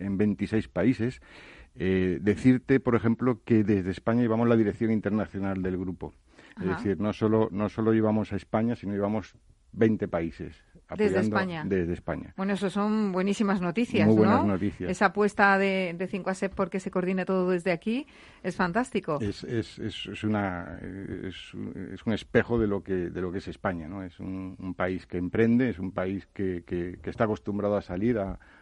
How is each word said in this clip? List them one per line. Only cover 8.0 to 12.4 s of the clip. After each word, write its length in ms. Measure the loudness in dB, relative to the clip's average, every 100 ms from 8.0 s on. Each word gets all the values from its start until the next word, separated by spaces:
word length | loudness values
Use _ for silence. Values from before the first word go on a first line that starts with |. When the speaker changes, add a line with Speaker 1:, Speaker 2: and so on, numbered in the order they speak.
| 4 2 -2
Speaker 1:
a 40 | -6
España, 380 | -2 -2 0
sino 180 | -2 -4
llevamos 440 | -2 -2 -2 -6 -16 _ _ _
veinte 360 | 2 2 4 -2
países 560 | -2 -4 -6 -12 -14 _ -20 _ -2
Speaker 2:
Desde 220 | 0 2
Speaker 1:
apoyando 180 | 2 0
Speaker 2:
España. 280 | -2 -4
Speaker 1:
desde 280 | -2 0 0
España. 420 | -4 -6 -8 -8
Speaker 2:
Bueno, 180 | -6